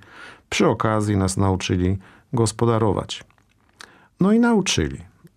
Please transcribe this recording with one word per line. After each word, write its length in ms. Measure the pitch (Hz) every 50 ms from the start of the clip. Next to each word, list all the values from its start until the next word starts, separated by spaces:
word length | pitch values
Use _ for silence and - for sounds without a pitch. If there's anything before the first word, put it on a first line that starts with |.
| - - - - - - - - _ _
przy 180 | - - 202 160
okazji 500 | 117 110 - 110 110 107 107 104 104 98
nas 200 | 95 92 - -
nauczyli 600 | 98 95 95 92 - - 98 90 90 92 98 95 - - - - _ _ -
gospodarować. 920 | 120 117 104 - - 120 117 113 113 120 104 87 - - - - - - _ _ _ _ _ _ _ _ _ _ - - - - _ _ _ _ -
No 120 | 175 196
i 80 | 214 226
nauczyli. 580 | 240 233 233 208 190 - - - 80 69 69 - - - _ _ - - _